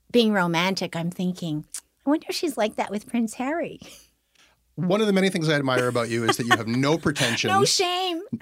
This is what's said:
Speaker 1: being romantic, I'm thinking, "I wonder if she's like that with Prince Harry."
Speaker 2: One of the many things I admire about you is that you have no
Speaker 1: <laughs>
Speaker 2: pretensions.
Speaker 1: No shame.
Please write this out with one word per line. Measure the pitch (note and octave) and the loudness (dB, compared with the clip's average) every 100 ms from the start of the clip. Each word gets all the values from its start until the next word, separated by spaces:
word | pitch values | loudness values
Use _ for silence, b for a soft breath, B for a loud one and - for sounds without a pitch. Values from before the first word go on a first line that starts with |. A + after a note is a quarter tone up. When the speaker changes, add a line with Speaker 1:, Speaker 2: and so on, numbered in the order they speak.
| _ | _
Speaker 1:
being | A#3+ A3 | 2 4
romantic, | G3+ F3 E3 F#3 F#3 F3 E3 | 2 2 2 0 -2 -4 -4
I'm | E3+ | -6
thinking, | F3 F3+ F3+ E3+ D3+ - - - _ | -4 -4 -4 -6 -6 -8 -14 -16 _
"I | - | -2
wonder | D#4 - | -2 -2
if | |
she's | F#4 F4 C4 | -6 -4 -2
like | A3 | -2
that | - A3 | -2 -4
with | G3+ - | -6 -4
Prince | A#3+ A3 | -2 -2
Harry." | - B3+ E4 D4 - - - _ _ _ b b b _ | -4 -4 -4 -4 -8 -20 -20 _ _ _ b b b _
Speaker 2:
One | - F3 G3+ | -4 0 2
of | G#3+ | 4
the | |
many | F#3+ F#3+ | 4 4
things | F#3 D#3 | 2 0
I | |
admire | D3 C3+ B2+ B2 | 2 2 2 2
about | A#2+ A#2 | 0 0
you | A#2 A2+ | 0 0
is | A2+ | 0
that | A#2+ | 2
you | A#2+ | 0
have | A2 | 0
no | A#2+ C#3 E3 | 0 2 2
Speaker 1:
<laughs> | E3+ | 0
Speaker 2:
pretensions. | D3+ B2+ A#2 A#2 | 0 0 0 0
Speaker 1:
No | - | 2
shame. | - - F4+ F4+ F#4 E4+ G4+ - | 2 2 0 -2 -4 -4 -8 -8